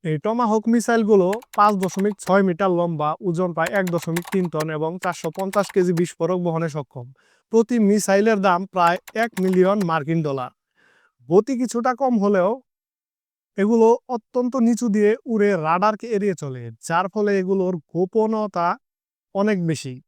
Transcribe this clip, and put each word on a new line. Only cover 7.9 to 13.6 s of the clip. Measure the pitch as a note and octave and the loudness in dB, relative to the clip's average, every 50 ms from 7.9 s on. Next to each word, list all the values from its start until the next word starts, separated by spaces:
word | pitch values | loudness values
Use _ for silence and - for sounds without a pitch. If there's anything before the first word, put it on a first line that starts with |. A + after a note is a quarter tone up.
| G#3 G#3+ - - G3 G3 G#3 A3+ A3+ G3+ | 4 2 2 2 2 2 4 2 2 2
দাম | F#3+ G3 F3 F3 G3 | 2 2 2 0 -2
প্রায় | G3 - F#3 E3+ E3+ F3 F#3 _ - _ | -6 -2 2 2 2 2 0 _ -8 _
এক | A3 A3+ A3+ _ - | -4 -4 -4 _ -2
মিলিয়ন | F#3 F#3 F#3 F#3 F3+ F#3 G3+ G#3+ G3 | -2 2 4 4 4 4 4 0 0
মার্কিন | E3+ E3 D#3+ C#3 D3+ E3 E3 | 0 -2 -2 -2 -2 -2 -2
ডলার। | D#3 D3 C#3 C3+ B2+ B2+ _ _ _ _ _ _ _ _ _ _ _ _ _ _ A#2+ A#2+ | -2 -2 -4 -6 -6 -10 _ _ _ _ _ _ _ _ _ _ _ _ _ _ _ 2
গতি | E3 G3 G#3+ C4+ C#4 A#3 | 2 4 4 2 -4 -4
কিছুটা | B3+ A3 - A#3 A#3 C4 B3+ | -4 -4 -4 -2 -2 -2 -2
কম | A#3 C#4 C4 B3 G#3+ | -2 -2 -2 0 0
হলেও | G3 G3+ G#3 F#3+ F3 G3 A#3 C4+ _ _ _ _ _ _ _ _ _ _ _ _ _ _ _ _ _ _ _ | 0 0 2 2 0 0 -2 -6 _ _ _ _ _ _ _ _ _ _ _ _ _ _ _ _ _ _ _
এগুলো | - | -2